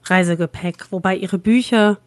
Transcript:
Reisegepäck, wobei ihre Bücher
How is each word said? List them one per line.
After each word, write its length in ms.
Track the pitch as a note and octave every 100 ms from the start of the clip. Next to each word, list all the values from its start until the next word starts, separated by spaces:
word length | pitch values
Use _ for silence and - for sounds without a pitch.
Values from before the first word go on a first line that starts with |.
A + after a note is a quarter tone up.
| -
Reisegepäck, 800 | F#3 F3 E3+ E3 - F3+ - -
wobei 240 | F#3+ F#3+ F#3+
ihre 220 | F#3 F#3+
Bücher 600 | G#3 A#3 A#3+ A#3 G#3 G3+